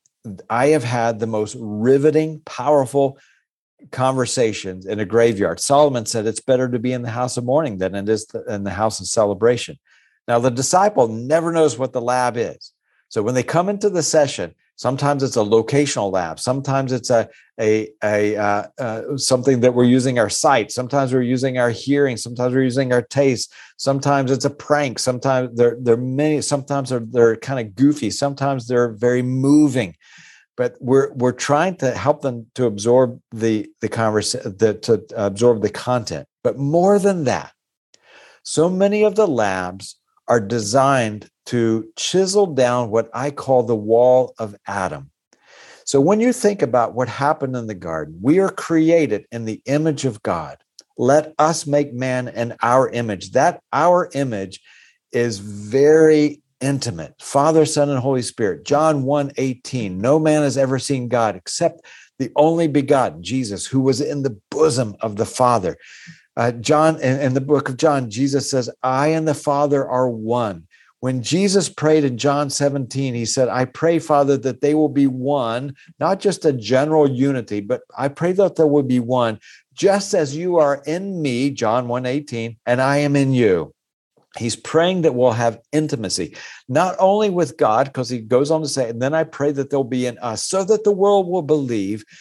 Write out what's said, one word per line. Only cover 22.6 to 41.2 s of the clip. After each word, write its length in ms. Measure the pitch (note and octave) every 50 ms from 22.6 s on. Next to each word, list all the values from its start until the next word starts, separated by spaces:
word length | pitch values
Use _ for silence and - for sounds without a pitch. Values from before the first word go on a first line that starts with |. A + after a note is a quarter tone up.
| C3
using 280 | B2+ A#2 C#3 C3+ B2+
our 120 | B2 B2 A#2+
taste, 500 | - - C#3 C#3+ C#3 B2 G2+ - - _ - - - _
sometimes 540 | - - C#3 C#3 C#3 - C#3+ C#3+ C#3 C3 B2
it's 120 | C#3 A#2 C#3
a 60 | C#3
prank, 480 | - - - - D3 D3 D3 B2+ A2+ -
sometimes 560 | - C3 B2+ A#2+ - C3+ C3 B2+ B2+ A#2 A#2
there, 220 | A#2 A#2+ A#2+ A#2 B2+
there 140 | B2+ A#2+ A#2
are 40 |
many, 440 | A#2+ B2+ C3 C3 C#3 D3+ D#3 D3+ C3+
sometimes 480 | - - D3 C3+ C3+ - C#3+ C#3 C#3 B2+
they're, 160 | C3 A#2+ A#2 A2
they're 260 | B2 A#2+ A#2 A2+ A2
kind 220 | A2 - C3 C#3 B2+
of 160 | A2+ G#2 F#2
goofy, 340 | G#2+ C3+ D3 D3 D3 B2 G2+
sometimes 580 | - - C#3+ C#3+ C3+ - C#3 C#3 C#3 B2+ A2+
they're 260 | A#2+ B2+ A#2+ A#2+ A#2 A2
very 280 | G#2 B2 B2 B2 B2
moving. 760 | B2 B2+ C3 C3 C3+ C#3 D3 D3+ D3+ C#3+ A#2+ C3 G#2 F2 E2 _ _ _ - - - - - _ _ _ -
But 180 | - B2 A#2+ - -
we're, 340 | C#3 A#2+ C3+ C3+ C#3 C#3+ -
we're 200 | C3 A#2+ B2+ B2
trying 440 | - - - C#3+ D3 E3+ F#3+ F3
to 140 | - - B2+
help 300 | A2+ G2 F#2+ C#3 D3+ D3+
them 260 | - C3+ A#2+ A#2+ A2+ _ -
to 100 | - B2
absorb 560 | A#2 G2+ G2+ G#2 A#2+ B2 C3 C3 A#2 A#2+ - _ -
the, 380 | A#2 G#2+ A2+ A2+ A2 G#2+ G2+ - _ -
the 80 | A#2 G#2+
conversa-, 680 | - A#2 A2+ A2 G#2+ G#2 G2 - - B2 - A#2 F#2+
the, 160 | G2 A2 G#2+ G2+
to 320 | - - - A2+ G2 - - A#2+
absorb 460 | A#2 G2+ G2+ F#2+ G2+ A#2+ A#2+ A#2 G#2
the 80 | G#2 G2+
content. 580 | - - - B2 B2+ B2 G#2+ - - C#2+ C#2+ _ _ _ -
But 140 | - A2
more 400 | C3 C#3 C#3+ D#3 E3+ F3+ G3 G#3
than 280 | G3+ F#3 G3+ F#3+ F3 C#3+
that, 260 | A#2+ G2 D#2 - - _ _ _ _ _ _ _ _ _ _ _ _ _ - - _ _ _ -
so 260 | - - D3+ D#3+ F3+
many 340 | F#3 F#3 G3 G3+ G#3 G#3 G#3+
of 120 | G#3+ F#3+
the 120 | G#3+ G#3+
labs 680 | F3+ C3 A#2 G#2 G2 F#2 F#2 F#2 F2+ F#2 G2 F#2+ - - _ _ _ _ _ -
are 120 | - A#2+ A#2
designed 880 | G2+ G2 A#2+ A#2 G#2+ G2 A#2 C3+ C3 C#3 C#3 B2+ A2+ G#2+ G#2 G2+